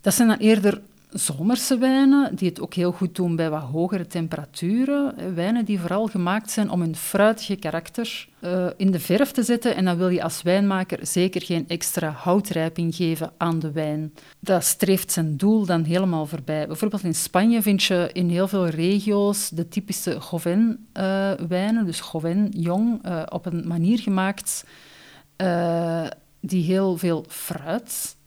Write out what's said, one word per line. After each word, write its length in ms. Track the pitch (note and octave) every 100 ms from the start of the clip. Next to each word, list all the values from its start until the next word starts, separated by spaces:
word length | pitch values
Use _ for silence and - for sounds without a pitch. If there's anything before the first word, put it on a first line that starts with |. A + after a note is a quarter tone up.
Dat 140 | -
zijn 140 | - A#3
dan 100 | G#3+
eerder 420 | G#3+ A3 G3+ G3+ - _ _
zomerse 680 | - - C#3 F3+ B3 - B3+
wijnen, 560 | C4 C4 C4+ C#4 C#4 -
die 120 | F3+
het 120 | E3+
ook 140 | -
heel 180 | - F3
goed 220 | F3 F3+
doen 220 | E3+ F3+ E3
bij 140 | D#3+
wat 120 | D3+
hogere 440 | C#3 D#3 F3+ G3 E3+
temperaturen. 1300 | F3 E3 D#3+ D3+ - F3 A3 C4 C#4+ C#4 A#3 F3+
Wijnen 300 | E3+ F3 A#3+
die 160 | G#3 G3+
vooral 260 | E3+ F#3+ A3
gemaakt 440 | F#3+ F3 G3+ G#3+
zijn 200 | - G#3
om 100 | F3+
hun 160 | E3 D#3+
fruitige 600 | - G3 G#3 A3 - G3
karakter, 720 | D#3+ E3 E3 - A3+ - - _
eh, 260 | F3+ F3+ F3+ -
in 140 | G3
de 100 | F3+
verf 300 | - C4 C#4
te 120 | -
zetten. 340 | A3+ A#3+ B3 -
En 80 |
dan 120 | F#3 F3
wil 120 | F#3
je 140 | F3+
als 200 | E3 -
wijnmaker 640 | E3+ F#3 G3+ F#3+ F#3 - C#3+
zeker 360 | F3+ F#3 F#3
geen 260 | - E3+ -
extra 420 | E3+ - - D#3+
houtrijping 840 | D3 - F#3+ G3+ E3 D#3+ D#3+ E3+
geven 380 | D#3+ E3+ D#3+ D#3+ _
aan 220 | E3+ E3
de 140 | D#3+
wijn. 420 | D3+ D#3 D3+ D#3 - - -
Dat 240 | - F#3
streeft 480 | C#3 - F#3+ F#3 -
zijn 240 | - D#3+ D3
doel 300 | G3 A3 F#3+
dan 180 | E3+
helemaal 420 | D#3+ F3 F#3+ D#3+ D3+
voorbij. 400 | D#3+ C3+ D#3 D3+
Bijvoorbeeld 380 | D#3 G#3+ G#3
in 100 | F3+
Spanje 480 | D#3 - F3+ A3 A#3
vind 200 | G#3 G3
je 280 | - F3+ F3
in 160 | - F3
heel 200 | E3+ F#3+
veel 180 | G3 F3
regio's 840 | D#3+ E3+ G3+ G#3 G3+ G3+ G3+ -
de 200 | E3 E3
typische 500 | - - - - D#3 -
Joven, 560 | E3+ E3+ F#3 A3+ A3 -
eh, 400 | - F#3+ G3 G3 G3 E3
wijnen, 380 | F3+ G3+ A3+ G3
dus 160 | D#3+ -
Joven 360 | D#3+ D#3+ F3+ G#3
jong, 520 | - E3 F3+ A3+ A3+
eh, 200 | F#3 E3+ D#3+
op 180 | F3 F3+
een 200 | E3+ E3+
manier 320 | E3+ E3+ A3+
gemaakt, 680 | G#3+ F#3+ F#3+ G3 - - - - - - - - _ _
eh, 720 | F#3 F3 E3+ E3+ E3+ E3 D#3+ - _ _
die 240 | - F#3
heel 320 | D#3+ F#3+ F#3+ E3+
veel 280 | F3+ D#3+ -
fruit 880 | - - D#3+ D3 G#3 A#3 - - -